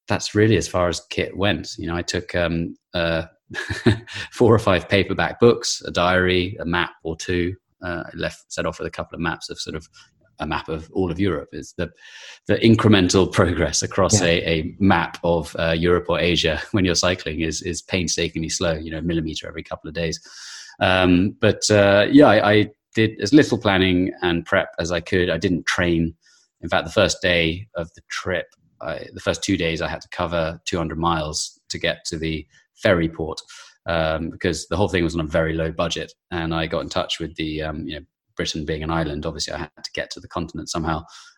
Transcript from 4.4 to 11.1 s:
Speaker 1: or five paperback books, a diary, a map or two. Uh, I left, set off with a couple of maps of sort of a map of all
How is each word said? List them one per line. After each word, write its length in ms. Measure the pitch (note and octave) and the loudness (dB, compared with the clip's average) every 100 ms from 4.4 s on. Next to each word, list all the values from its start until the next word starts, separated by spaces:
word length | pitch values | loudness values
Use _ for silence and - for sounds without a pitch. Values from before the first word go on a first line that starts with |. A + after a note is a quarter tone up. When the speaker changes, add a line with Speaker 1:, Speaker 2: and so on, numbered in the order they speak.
| A#2+ | 4
Speaker 1:
or 40 | A2 | 6
five 300 | - F2+ - | 4 0 2
paperback 520 | G2 F2+ F2+ E2 - | 2 2 -2 -4 4
books, 420 | A#2+ - - - - | 4 4 0 -6 -4
a 40 | |
diary, 640 | - F2 F#2 F#2 F#2 F2+ G#2+ | 0 2 2 2 2 0 -4
a 40 | |
map 280 | D#2 F2 E2 - | -4 -2 -4 -6
or 140 | E2 E2 | -10 -8
two. 380 | - F2+ F2 F#2+ _ _ | -4 -2 -2 -6 _ _
Uh, 200 | F#2 E2+ - | -10 -8 -10
I 40 | E2 | -8
left, 360 | E2 - _ | -8 -8 _
set 140 | - E2 | -6 -6
off 120 | D#2+ | -6
with 100 | E2 | -8
a 20 | |
couple 220 | - E2+ D#2+ | -8 -10 -6
of 40 | |
maps 300 | E2+ D#2+ - | -6 -6 -8
of 80 | D#2+ | -12
sort 160 | - D#2+ | -10 -10
of 120 | - _ - _ _ - | -14 _ -20 _ _ -12
a 80 | D2+ | -6
map 220 | D2+ - | -6 -6
of 220 | D#2+ D#2+ | -10 -8
all 180 | G2+ F#2 | -4 -4